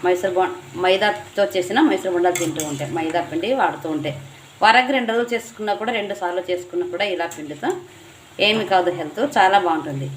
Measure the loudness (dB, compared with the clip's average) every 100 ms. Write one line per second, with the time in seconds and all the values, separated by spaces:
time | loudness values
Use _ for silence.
0 | 2 0 2 2 0 -2 -12 -2 2 4
1 | 2 0 -6 0 0 0 2 4 4 4
2 | 0 2 2 2 -2 -2 -6 -6 -4 -4
3 | -2 -2 -2 -4 -2 2 0 0 -6 -4
4 | -4 -8 -14 -20 -20 2 4 6 4 0
5 | 0 0 0 -4 -6 -8 -4 -2 -2 -4
6 | -4 -4 -4 -4 -2 -4 -4 -6 -4 -4
7 | -2 -2 -4 -6 -12 -6 -4 -4 -10 -20
8 | -20 -20 -18 0 2 2 2 2 2 -2
9 | -6 -2 0 4 6 6 4 0 -2 -6
10 | -8